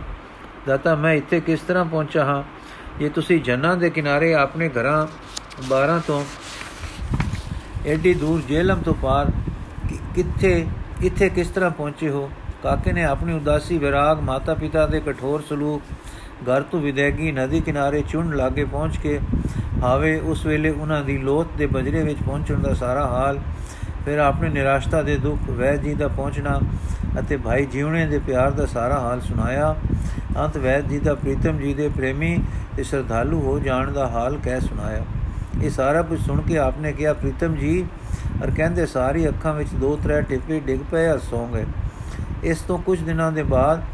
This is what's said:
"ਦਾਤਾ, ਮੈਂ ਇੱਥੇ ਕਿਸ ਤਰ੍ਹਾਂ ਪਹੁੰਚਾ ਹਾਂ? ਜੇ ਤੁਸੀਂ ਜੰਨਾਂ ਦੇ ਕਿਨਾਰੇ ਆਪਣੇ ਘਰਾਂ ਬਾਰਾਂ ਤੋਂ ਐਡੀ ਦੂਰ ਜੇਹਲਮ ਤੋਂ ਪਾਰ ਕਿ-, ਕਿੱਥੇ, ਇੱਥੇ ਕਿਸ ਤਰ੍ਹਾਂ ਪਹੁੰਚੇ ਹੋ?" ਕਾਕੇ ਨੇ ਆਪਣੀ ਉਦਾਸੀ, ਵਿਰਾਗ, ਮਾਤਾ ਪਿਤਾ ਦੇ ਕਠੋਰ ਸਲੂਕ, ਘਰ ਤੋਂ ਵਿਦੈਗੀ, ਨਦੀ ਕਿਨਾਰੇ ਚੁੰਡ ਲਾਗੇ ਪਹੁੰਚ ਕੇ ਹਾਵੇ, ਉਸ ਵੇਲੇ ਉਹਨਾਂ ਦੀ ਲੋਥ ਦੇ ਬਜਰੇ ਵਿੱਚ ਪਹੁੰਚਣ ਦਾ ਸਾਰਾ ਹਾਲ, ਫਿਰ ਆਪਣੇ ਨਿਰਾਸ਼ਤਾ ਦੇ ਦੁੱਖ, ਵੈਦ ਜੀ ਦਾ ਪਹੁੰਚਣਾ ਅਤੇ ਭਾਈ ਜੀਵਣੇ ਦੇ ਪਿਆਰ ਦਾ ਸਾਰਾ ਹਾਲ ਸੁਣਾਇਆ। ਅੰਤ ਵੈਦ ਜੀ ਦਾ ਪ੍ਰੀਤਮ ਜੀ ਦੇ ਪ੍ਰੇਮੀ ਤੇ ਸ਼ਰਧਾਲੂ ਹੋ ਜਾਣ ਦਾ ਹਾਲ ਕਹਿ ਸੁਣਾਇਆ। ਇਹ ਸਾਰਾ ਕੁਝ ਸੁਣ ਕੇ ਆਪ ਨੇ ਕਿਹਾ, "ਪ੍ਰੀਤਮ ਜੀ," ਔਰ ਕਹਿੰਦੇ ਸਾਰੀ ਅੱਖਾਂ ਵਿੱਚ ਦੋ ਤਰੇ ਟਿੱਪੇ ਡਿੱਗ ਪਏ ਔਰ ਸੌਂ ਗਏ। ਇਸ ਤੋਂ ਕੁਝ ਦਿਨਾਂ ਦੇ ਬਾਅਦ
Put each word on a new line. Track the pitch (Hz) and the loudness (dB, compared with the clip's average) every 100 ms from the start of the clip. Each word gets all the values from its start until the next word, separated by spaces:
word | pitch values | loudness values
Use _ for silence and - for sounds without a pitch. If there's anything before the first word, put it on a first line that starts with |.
| - - - - - - 139 | -6 -12 -14 -18 -18 -10 -2
"ਦਾਤਾ, | 135 165 156 | 2 2 2
ਮੈਂ | 160 | 4
ਇੱਥੇ | 156 - 170 | 2 2 0
ਕਿਸ | 160 156 | 2 -2
ਤਰ੍ਹਾਂ | - 185 165 | 0 0 0
ਪਹੁੰਚਾ | 160 147 160 139 | -2 0 0 2
ਹਾਂ? | 143 139 - - - - - | 0 -4 -14 -18 -16 -14 -4
ਜੇ | 147 | -2
ਤੁਸੀਂ | 151 165 165 | 0 2 2
ਜੰਨਾਂ | 127 123 160 180 | 4 2 2 4
ਦੇ | 170 | 2
ਕਿਨਾਰੇ | 151 147 143 165 | 2 2 4 4
ਆਪਣੇ | 156 139 160 165 | 4 2 2 -2
ਘਰਾਂ | 123 127 156 156 - - - - - 131 | 0 2 2 0 -4 -12 -12 -12 -10 0
ਬਾਰਾਂ | 135 143 170 160 | 2 4 2 2
ਤੋਂ | 147 143 - - - - - - - - - - - - - - - 147 | -2 -2 -8 -14 -12 -12 -12 -12 -8 -4 -2 -2 -4 -8 -10 -8 -6 -2
ਐਡੀ | 156 180 | 2 4
ਦੂਰ | 165 151 165 127 | 4 2 0 2
ਜੇਹਲਮ | 151 185 185 | 2 4 2
ਤੋਂ | 160 | 2
ਪਾਰ | 156 135 139 143 - - - - - - | 0 2 2 2 0 -2 -6 -10 -8 -6
ਕਿ-, | - - - | -6 -4 -2
ਕਿੱਥੇ, | - - 190 175 165 - - - | 0 2 4 4 2 -4 -8 -2
ਇੱਥੇ | 185 180 190 | 0 4 2
ਕਿਸ | 175 170 | 2 0
ਤਰ੍ਹਾਂ | 190 180 | 2 0
ਪਹੁੰਚੇ | 156 147 143 160 | 0 -6 -2 -2
ਹੋ?" | 139 139 - - - | -2 -4 -8 -10 -6
ਕਾਕੇ | 135 139 - | -2 0 2
ਨੇ | 175 | 2
ਆਪਣੀ | 156 139 170 | 2 0 0
ਉਦਾਸੀ, | 160 143 147 147 170 | 0 2 2 2 0
ਵਿਰਾਗ, | 143 139 151 156 | 2 4 4 4
ਮਾਤਾ | 135 131 - | 2 -2 0
ਪਿਤਾ | 156 151 156 151 | -2 0 2 2
ਦੇ | 151 151 | 2 -2
ਕਠੋਰ | 127 131 147 | -4 -2 -2
ਸਲੂਕ, | 147 147 151 147 - - - - - - | -2 -2 -2 -2 -6 -14 -12 -16 -16 -8
ਘਰ | 123 131 | 0 0
ਤੋਂ | 139 175 | 2 -2
ਵਿਦੈਗੀ, | 143 135 143 143 160 | 0 2 0 2 -2
ਨਦੀ | 135 131 160 | -2 0 0
ਕਿਨਾਰੇ | 156 143 139 147 - | 0 0 0 0 0
ਚੁੰਡ | 160 170 | -2 0
ਲਾਗੇ | 143 127 135 135 | 0 0 0 -2
ਪਹੁੰਚ | 139 160 - | -2 -2 -2
ਕੇ | 147 147 - - - - - - | -2 -2 0 -2 -2 -4 -2 0
ਹਾਵੇ, | 123 135 156 156 | 2 4 4 2
ਉਸ | 151 156 160 | 0 -2 0
ਵੇਲੇ | 151 156 | 2 2
ਉਹਨਾਂ | 147 151 151 | 0 0 -2
ਦੀ | 139 139 | 0 -2
ਲੋਥ | 131 147 170 - | 2 0 0 -2
ਦੇ | 139 | 0
ਬਜਰੇ | 131 131 160 | 0 0 0
ਵਿੱਚ | 151 139 | 0 0
ਪਹੁੰਚਣ | 135 143 - 147 | -2 -2 0 0
ਦਾ | 139 | 2
ਸਾਰਾ | 131 123 127 139 | 0 0 0 0
ਹਾਲ, | 123 135 139 - - - - - - 143 | 2 2 0 -4 -8 -8 -8 -8 -6 -2
ਫਿਰ | 147 | 4
ਆਪਣੇ | 143 139 165 | 4 4 2
ਨਿਰਾਸ਼ਤਾ | 147 135 135 - 160 | 2 4 4 4 2
ਦੇ | 143 143 | 2 2
ਦੁੱਖ, | 147 151 - | 2 0 -2
ਵੈਦ | 120 131 143 | 0 2 2
ਜੀ | 143 | 0
ਦਾ | 143 139 | 0 0
ਪਹੁੰਚਣਾ | 131 143 143 143 139 123 - - - - 139 | 0 -2 -2 0 0 0 -2 -4 -4 -2 -2
ਅਤੇ | - 143 | 0 -2
ਭਾਈ | 113 127 139 | 2 2 2
ਜੀਵਣੇ | 131 147 165 156 | 0 0 2 2
ਦੇ | 147 | 0
ਪਿਆਰ | - 127 139 | 2 2 4
ਦਾ | 139 139 | 2 0
ਸਾਰਾ | 123 120 139 | 0 0 0
ਹਾਲ | 120 123 | 0 -2
ਸੁਣਾਇਆ। | - - 117 135 156 151 - - - - - 139 | -2 0 0 2 2 2 0 0 -2 -4 -4 -2
ਅੰਤ | 151 151 | 0 0
ਵੈਦ | 131 139 139 | 2 2 2
ਜੀ | 143 | 0
ਦਾ | 151 139 | 2 2
ਪ੍ਰੀਤਮ | 135 135 165 156 | 0 2 2 0
ਜੀ | 139 | 0
ਦੇ | 139 147 | 0 0
ਪ੍ਰੇਮੀ | 139 131 143 165 170 - - - 131 | 0 -2 0 0 0 0 -4 -6 -6
ਤੇ | |
ਸ਼ਰਧਾਲੂ | 131 139 113 113 135 160 | -2 -2 0 0 2 2
ਹੋ | 135 135 | 2 0
ਜਾਣ | 135 127 139 | 0 0 0
ਦਾ | 139 131 | 0 0
ਹਾਲ | 117 120 143 | 0 -2 -2
ਕਹਿ | 131 127 | -2 -2
ਸੁਣਾਇਆ। | 123 110 107 110 - - - - - - | -2 -2 -4 -4 -4 -4 -4 -4 -6 -2
ਇਹ | - | -2
ਸਾਰਾ | - 135 156 | 0 2 2
ਕੁਝ | 165 160 | 2 -2
ਸੁਣ | - 143 | 0 0
ਕੇ | 156 165 | 2 2
ਆਪ | 131 135 | 2 0
ਨੇ | 151 | -4
ਕਿਹਾ, | 143 151 | -2 0
"ਪ੍ਰੀਤਮ | 147 139 127 170 151 | 0 -2 -2 -2 0
ਜੀ," | 143 175 175 - - - - - | 0 0 -2 -8 -8 -6 -4 -2
ਔਰ | 131 | -2
ਕਹਿੰਦੇ | 123 160 175 156 | 2 2 2 0
ਸਾਰੀ | 135 127 156 160 | 2 2 2 2
ਅੱਖਾਂ | 131 160 | 0 -2
ਵਿੱਚ | 151 147 | -2 -2
ਦੋ | - 135 147 | 0 0 0
ਤਰੇ | - 147 | 2 2
ਟਿੱਪੇ | 143 131 - 156 | 2 -2 -2 -2
ਡਿੱਗ | 135 131 135 | 0 -2 0
ਪਏ | 165 165 | 2 2
ਔਰ | 139 | 2
ਸੌਂ | - 117 117 | 0 -4 -2
ਗਏ। | 117 107 - - - - - - - | -2 -4 -4 -6 -6 -10 -8 -8 -4
ਇਸ | 160 160 | -2 -2
ਤੋਂ | - 180 | -2 -2
ਕੁਝ | 170 180 | 0 0
ਦਿਨਾਂ | 160 165 160 | 0 0 0
ਦੇ | 156 | 0
ਬਾਅਦ | 135 127 139 165 - | 2 4 4 2 -2